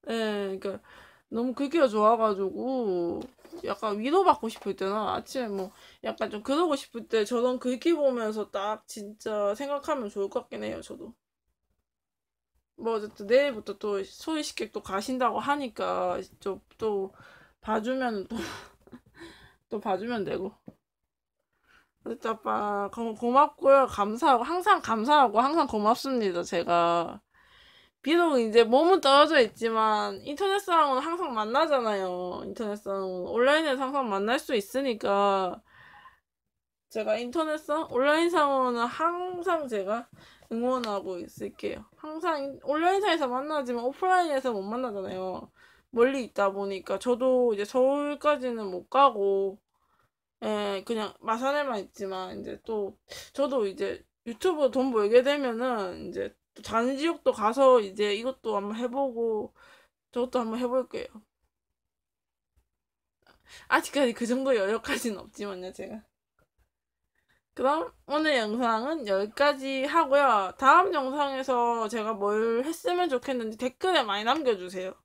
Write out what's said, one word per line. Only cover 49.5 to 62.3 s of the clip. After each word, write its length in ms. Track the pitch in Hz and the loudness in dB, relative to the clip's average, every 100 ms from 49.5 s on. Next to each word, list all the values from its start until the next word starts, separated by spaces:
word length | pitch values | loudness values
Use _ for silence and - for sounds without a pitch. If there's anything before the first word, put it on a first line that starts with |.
| 202 _ _ _ _ _ _ _ _ | -6 _ _ _ _ _ _ _ _
예, 400 | 220 214 208 196 185 | -4 -2 -2 -4 -4
그냥 280 | 226 208 - | -4 -4 -8
마산에만 580 | - 226 262 294 285 220 | -4 -2 0 0 -2 -4
있지만 580 | 185 - 196 185 185 202 | -8 -10 -8 -6 -8 -10
이제 180 | - - - | -12 -12 -6
또 320 | 220 196 - _ - - | -4 -4 -8 _ -18 -14
저도 340 | - 277 262 202 | -2 0 0 -2
이제 360 | 185 196 - _ _ - | -2 -6 -6 _ _ -14
유튜브 460 | 226 370 330 262 | -2 -2 2 2
돈 200 | 269 262 | 2 0
벌게 320 | 226 202 233 | 2 6 6
되면은 840 | 254 294 262 226 254 233 185 160 156 | 6 0 -2 -2 -4 -4 -6 -8 -10
이제 260 | 180 - _ _ - | -8 -8 _ _ -20
또 60 | |
다른 340 | - 226 240 269 | -4 0 0 0
지역도 340 | 311 339 269 | -2 0 0
가서 460 | 226 208 254 269 247 | 2 0 4 6 6
이제 340 | 202 196 208 202 | 4 -2 -2 0
이것도 400 | 240 262 226 202 | -4 -6 -4 -4
한번 180 | 202 220 | -4 -6
해보고 760 | 247 254 277 233 233 214 - _ - - _ _ _ | -4 -2 -4 -2 -2 -2 -6 _ -20 -20 _ _ _
저것도 280 | 247 247 254 | -6 -2 -2
한번 200 | 226 226 | -2 -4
해볼게요. 480 | 247 254 247 - - 220 _ _ _ _ _ _ _ _ _ _ _ | -2 -2 -2 -8 -12 -16 _ _ _ _ _ _ _ _ _ _ _